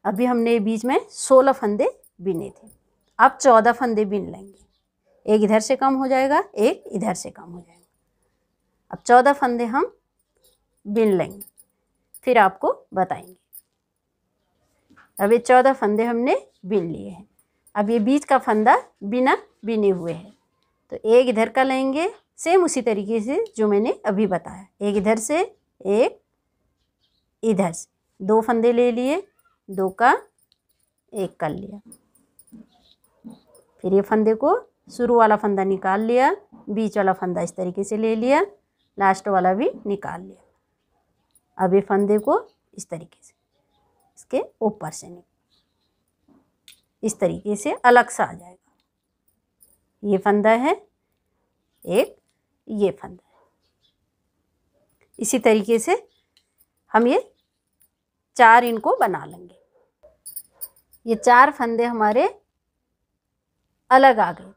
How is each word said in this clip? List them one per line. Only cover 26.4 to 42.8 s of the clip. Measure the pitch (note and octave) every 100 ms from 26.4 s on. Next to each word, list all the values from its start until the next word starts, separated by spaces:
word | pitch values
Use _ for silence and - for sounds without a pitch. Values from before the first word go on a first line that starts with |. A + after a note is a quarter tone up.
| _ _ _ _ _ _ _ _ _ _
इधर | A3+ F#3+ F#3
से, | E3+ - _ _ _
दो | F#3+ A3
फंदे | A3+ A#3 A#3
ले | A#3+ B3
लिए, | A#3+ B3+ E4 G4+ _ _ _ -
दो | G3 F#3+
का | - A#3+ G#4 - _ _ _ _ _ _ _ _
एक | A3 F3 _
कर | D#3
लिया। | - G3+ G#3 A3+ - _ _ _ _ _ - - _ _ _ _ _ - - _ - _ _
फिर | F#3
ये | G3
फंदे | G3 A3 G#3+
को, | A3 C#4+ A4+ - _ _
शुरू | - A#3+ A#3+
वाला | A3 G#3
फंदा | G#3+ G3
निकाल | F#3+ F#3+ F#3+ G3
लिया, | A3 B3 C#4 G4+ _ - -
बीच | G#3 A3 G#3+
वाला | G3
फंदा | F#3 F#3 F3
इस | E3+ -
तरीके | F3+ F3+
से | G3+ G#3+
ले | A3 A3
लिया, | B3 D4 G4+ - _ _ _ -
लास्ट | G3 F#3+ G#3
वाला | F#3+ F#3
भी | F#3+ E4 - G#3
निकाल | G3+ D3 E3
लिया। | F#3+ F#3+ _ _ _ _ _ _ _ _ _ _ _ -
अब | F#3
ये | G3
फंदे | G3 G3+ G3+ G#3+
को | G#3+ F#4+ A#4+ _ _
इस | -